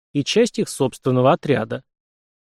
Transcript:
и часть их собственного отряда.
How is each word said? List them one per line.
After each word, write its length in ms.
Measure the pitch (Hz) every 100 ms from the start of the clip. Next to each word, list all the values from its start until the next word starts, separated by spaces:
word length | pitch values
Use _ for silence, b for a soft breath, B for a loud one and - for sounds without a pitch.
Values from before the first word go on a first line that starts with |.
| _
и 100 | 143
часть 380 | 131 208 240 -
их 80 | 190
собственного 640 | - 131 - 135 127 131
отряда. 500 | 175 - 117 113 123 - _ _ _ _ _